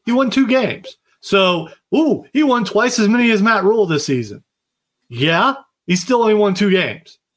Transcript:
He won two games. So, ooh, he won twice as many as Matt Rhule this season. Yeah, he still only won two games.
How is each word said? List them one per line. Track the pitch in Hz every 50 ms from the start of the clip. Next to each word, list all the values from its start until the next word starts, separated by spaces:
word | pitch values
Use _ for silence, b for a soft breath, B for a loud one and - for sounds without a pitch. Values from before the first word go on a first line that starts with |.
| _
He | -
won | 240 247 269 247
two | - 269 269 220
games. | 247 262 240 160 110 - - - - _ _ _ _ _
So, | - - 196 196 190 185 180 170 156 B B B B B -
ooh, | 247 320 302 208 - - -
he | - 277 311
won | 285 247 240 220
twice | 185 - 202 233 247 247 -
as | 214 202
many | 226 240 247 233
as | 226 202
Matt | 196 226 226 208 180
Rhule | 196 226 233 208
this | 170 165 147 -
season. | - 139 123 117 101 104 - - _ _ _ _ _ _ _ _ _ _ _ _ -
Yeah, | 120 117 131 156 165 170 214 269 269 269 - _ _ _ _ -
he | 180
still | 180 - - 254 240
only | 233 220 214
won | 208 208 202 190
two | 190 208 202
games. | 185 185 170 123 104 165 - - - _ _ _ _